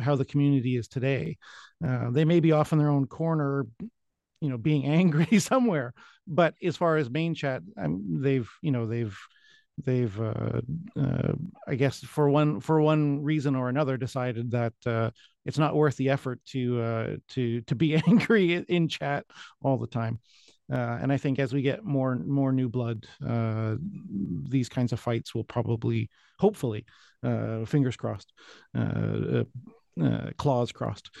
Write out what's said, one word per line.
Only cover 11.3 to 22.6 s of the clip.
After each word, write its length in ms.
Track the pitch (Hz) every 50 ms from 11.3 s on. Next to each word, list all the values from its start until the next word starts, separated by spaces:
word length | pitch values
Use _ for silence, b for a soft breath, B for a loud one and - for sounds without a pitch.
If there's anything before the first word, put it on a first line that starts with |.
| 147 143 - - - - -
I 80 | - 147
guess 240 | 117 139 131 - -
for 300 | - - - 151 147 143
one, 300 | 143 151 151 151 127 -
for 220 | - - 160 156
one 400 | 151 151 156 151 147 143 139 143
reason 340 | 147 147 156 151 127 143 135
or 140 | 131 127 123
another, 280 | 123 147 156 131 131
decided 540 | 117 131 117 - 131 123 127 113 113 120 120
that, 220 | 120 120 117 113 - _ -
uh, 260 | 120 117 113 113 113 b b b b b _ -
it's 100 | 135 -
not 180 | 139 156 147 -
worth 200 | 151 151 139 -
the 140 | - 131 135
effort 300 | 139 135 - 131 123 - _
to, 340 | - - 131 123 123 123 120
uh, 340 | 113 117 113 113 113 - 104 - - -
to, 320 | - 131 123 117 117 120
to 140 | 113 - 135
be 200 | 113 165 151 151
<laughs> 120 | 160 -
angry 460 | 170 233 208 - - 226 208 185 170 175
in 340 | 180 - - 180 175 165
chat 380 | 151 - - 147 143 143 - - B B B B B B _ -
all 140 | 135 135
the 100 | 113 113
time. 320 | - - 117 117 113 117 113 b b b b b b b b _ -
Uh, 280 | 131 127 120 117 117 117
and 120 | - 135 143
I 40 |
think 220 | 135 - 143 131 139
as 140 | 139 117 127
we 80 | 143
get 240 | 127 139 - - -
more, 320 | 202 139 135 131 131 127
more 340 | 120 - - 143 139 135 135
new 160 | 131 131